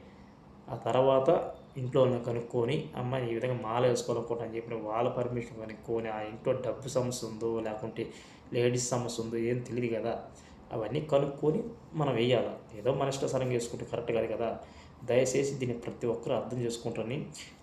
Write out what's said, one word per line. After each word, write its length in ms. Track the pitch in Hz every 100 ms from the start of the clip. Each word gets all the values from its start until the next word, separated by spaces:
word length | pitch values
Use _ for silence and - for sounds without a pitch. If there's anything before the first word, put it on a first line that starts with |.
| - - - - - - -
ఆ 60 | 127
తర్వాత 800 | 113 123 135 131 135 180 - - - 139
ఇంట్లో 240 | 127 139
వాళ్ళని 220 | 123 120
కనుక్కొని, 640 | 120 117 - 123 117 151 - -
"అమ్మ, 200 | 123 131
ఈ 180 | 120
విధంగా 260 | 113 127 123
మాల 240 | 110 120 127
వేసుకోవాలనుకుంటా" 560 | 117 - 117 113 117
అని 120 | 113 113
చెప్పిన 240 | 117 113
వాళ్ళ 260 | 107 110 123
పర్మిషన్ 520 | 123 120 123 117 110
కనుక్కొని, 480 | 110 107 - 117 113
ఆ 120 | 107
ఇంట్లో 320 | 107 113 131
డబ్బు 340 | 120 113 104 135
సమస్య 400 | 131 123 120 110
ఉందో, 320 | 110 113 113
లేకుంటే 480 | 110 107 113 113 - - - - -
లేడీస్ 360 | 120 123 120 -
సమస్య 340 | 123 120 -
ఉందో, 140 | 113 117
ఏం 220 | 117 120
తెలియదు 360 | 123 117 120 110
కదా, 260 | 113 - - - - - -
అవన్నీ 280 | 120 110 147
కనుక్కొని 640 | - 139 151 - 151 208 - - -
మనం 220 | 160 139 117
వేయాలి. 640 | 123 117 104 - - 107
ఏదో 140 | 123
మన 140 | 143 139
ఇష్టానుసారంగా 440 | 135 135 127 127
వేసుకుంటే 340 | 120 117 117 120
కరెక్ట్ 260 | 117 117
కాదు 160 | 113 113
కదా. 320 | 107 117 101 - - - -
దయచేసి 500 | 117 120 131 139 143
దీన్ని 240 | 135 123 117
ప్రతి 300 | - - 120
ఒక్కరూ 280 | 113 - 117
అర్థం 260 | 113 123
చేసుకుంటారని 640 | 120 - 117 113 110 143 202 - - -